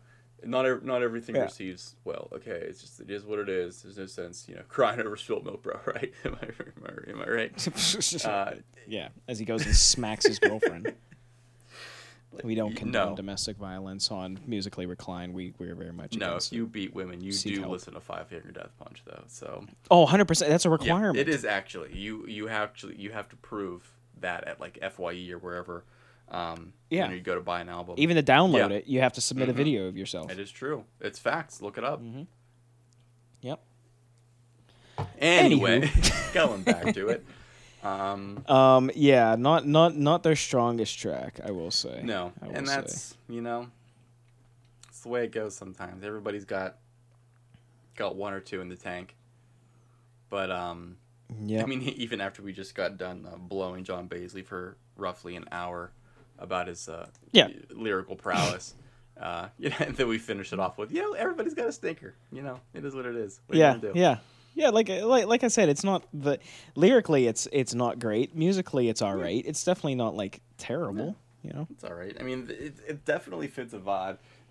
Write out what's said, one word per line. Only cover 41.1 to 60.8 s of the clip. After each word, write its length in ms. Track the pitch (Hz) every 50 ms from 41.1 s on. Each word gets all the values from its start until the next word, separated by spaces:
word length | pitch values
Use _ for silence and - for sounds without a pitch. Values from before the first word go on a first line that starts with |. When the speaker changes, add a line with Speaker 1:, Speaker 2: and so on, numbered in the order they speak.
| 71 64 65 - - - -
Speaker 2:
I 60 | 101
will 220 | 98 87 80 87
say. 300 | - - - - 60 58 -
Speaker 1:
No, 280 | - 104 92 90 90 - -
Speaker 2:
I 60 | -
Speaker 1:
and 120 | - -
Speaker 2:
will 80 | - 139
say. 80 | 139 139
Speaker 1:
that's, 420 | 135 - - - - - - - _ _
you 140 | - 117 117
know, 300 | 120 117 117 120 120 120 - _ _ _ _ _ _ _ _ _ _ _ _ _ _ _ _ _ _ _ _ _ -
it's 120 | - - -
the 100 | - 117
way 140 | 123 120 117
it 80 | 113
goes 240 | 113 113 110 104 98
sometimes. 460 | - 98 95 92 - 95 90 92 92 101
Everybody's 420 | 104 107 107 101 107 101 104 98
got, 320 | - 104 95 95 92 - _ _ _ _ _ _ _ _ _ _ _ _ _ _ _ _ _ _ _ _ _ _ _ -
got 200 | - 104 92 87
one 180 | 95 101 101 98
or 60 | 95
two 220 | 95 - 101 92
in 80 | 92 90
the 60 | 92
tank. 400 | - - 92 90 90 92 - - _ _ _ _ _ _ _ _ _ _ _ _ _ _ _ _ _ _ _ _ _ _ -
But, 220 | 104 98 95 92
um, 460 | 90 90 87 87 87 87 87 87 90 - _ _ _ _ _ - 113 110 104
Speaker 2:
Yep. 200 | 104 110 110 113
Speaker 1:
I 20 |
mean, 160 | 131 131 131
<laughs> 160 | 127 143 -
even 240 | - 117 113 117 101
after 220 | 98 98 - - 98
we 100 | 98 90
just 220 | 95 95 - -
got 240 | 98 92 87 98 92
done, 280 | 92 92 92 - -
uh, 80 | 85 -
blowing 460 | 90 90 87 98 98 92 90 90 92 92
John 240 | 95 92 90 90
Baisley 380 | 87 87 87 90 90 95 95 95
for 320 | - 98 90 90 92 - _ _ _ _
roughly 400 | - 98 90 90 - - 90 90
an 100 | 85 - -
hour 400 | 87 87 87 90 90 87 87 - - - - - _ - - _ _
about 300 | - - 90 95 90 90
his, 200 | 90 87 - -
uh, 200 | 80 80 85 - - - _ - -
Speaker 2:
Yeah. 160 | - 202 113 - - - - -
Speaker 1:
lyrical 440 | - - 113 110 98 95 95 - 95
prowess, 600 | - - 98 90 90 90 87 90 90 - - - - - - _
<laughs> 240 | - - _ - -
uh, 280 | - 87 85 85 90 104 -
<laughs> 40 |
you 140 | - - 139
know, 40 | - -
and 180 | 147 127 123
then 100 | - 127
we 120 | 117 113 113
finish 340 | - - 104 101 92 - 104
it 60 | 98
off 180 | 95 87 -
with, 140 | -